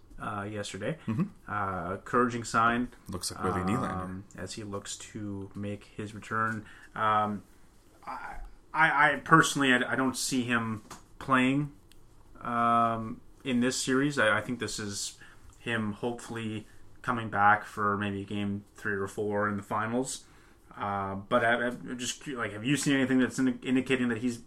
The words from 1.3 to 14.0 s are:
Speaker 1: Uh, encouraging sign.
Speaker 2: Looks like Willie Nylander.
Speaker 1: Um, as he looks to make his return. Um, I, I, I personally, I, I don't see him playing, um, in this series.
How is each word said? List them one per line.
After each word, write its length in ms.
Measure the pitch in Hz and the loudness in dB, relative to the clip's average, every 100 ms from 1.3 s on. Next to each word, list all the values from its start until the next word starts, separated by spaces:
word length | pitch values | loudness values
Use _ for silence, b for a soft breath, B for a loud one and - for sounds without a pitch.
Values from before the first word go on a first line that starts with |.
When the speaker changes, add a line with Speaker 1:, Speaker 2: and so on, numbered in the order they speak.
| - - | -6 -8
Speaker 1:
Uh, 420 | 104 98 92 85 | -4 -2 -4 -4
encouraging 500 | 98 - 123 120 120 | -6 -2 2 2 0
sign. 460 | 113 120 113 120 120 - - | -2 2 4 2 -2 -8 -10
Speaker 2:
Looks 240 | 92 - | -8 -6
like 120 | - | -4
Willie 180 | 92 92 | -2 0
Nylander. 300 | 92 120 - 92 | 0 0 -2 -4
Speaker 1:
Um, 200 | 92 92 - - | -6 -8 -12 -12
as 160 | 92 | -10
he 100 | - | -10
looks 340 | 104 98 - - | -8 -8 -8 -12
to 520 | - 113 104 98 98 - | -12 -10 -8 -8 -8 -8
make 300 | 101 101 - - | -8 -8 -12 -12
his 180 | 104 107 | -10 -12
return. 500 | - 110 113 110 101 b b - | -6 -2 0 -2 -8 b b -2
Um, 480 | 110 107 107 104 - - - - - - - | 2 4 2 -2 -8 -20 -20 -20 -20 -18 -14
I, 300 | 127 - - - - - | -12 -10 -10 -12 -14 -4
I, 400 | 156 160 139 151 | 4 4 6 6
I 20 | 139 | 4
personally, 500 | - 165 151 147 139 | 6 8 8 4 4
I, 200 | 123 123 | 4 4
I 20 | 127 | 0
don't 220 | 131 123 | 0 0
see 260 | - 135 | 0 0
him 380 | 120 120 113 107 - - - - | 2 0 0 -4 -8 -18 -20 -12
playing, 520 | - 131 127 139 147 - - - - - - - | 0 4 4 2 0 -6 -20 -20 -20 -20 -20 -12
um, 800 | 123 120 117 117 117 113 110 113 - - | -6 0 4 4 4 2 -4 -10 -16 -10
in 160 | 139 123 | 0 2
this 180 | 123 127 | 2 2
series. 400 | - 131 | 2 2